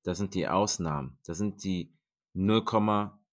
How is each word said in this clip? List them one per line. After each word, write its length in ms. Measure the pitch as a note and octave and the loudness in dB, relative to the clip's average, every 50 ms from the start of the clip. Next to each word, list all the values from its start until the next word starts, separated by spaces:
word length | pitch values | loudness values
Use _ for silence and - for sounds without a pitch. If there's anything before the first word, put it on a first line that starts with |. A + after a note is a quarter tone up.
Das 140 | _ F2+ F2 | _ -4 -2
sind 180 | F2 G2+ F#2 - | -2 -4 -4 -2
die 140 | F#2+ D#2+ - | -4 -2 0
Ausnahmen. 680 | E2 F#2+ G#2 G#2 - - F2 D#2+ D2+ D2 C2+ C2+ - _ _ | 2 2 2 2 0 -2 -2 -2 -2 -4 -6 -8 -12 _ _
Das 100 | - E2+ | -10 -6
sind 260 | D#2 G#2 G#2 F#2+ - | -4 -4 -4 -4 -6
die 320 | - G2 F#2 F2+ E2 - _ _ _ _ _ _ _ _ | -4 -2 -2 -2 -4 -8 _ _ _ _ _ _ _ _
null 320 | _ F#2 F#2+ G2+ G#2+ A2+ A2 | _ -2 2 4 4 4 2
Komma 560 | - - A2 G#2+ G#2+ G#2 G#2 G#2 G2+ - - _ _ | 2 2 2 4 4 2 2 0 -2 -8 -18 _ _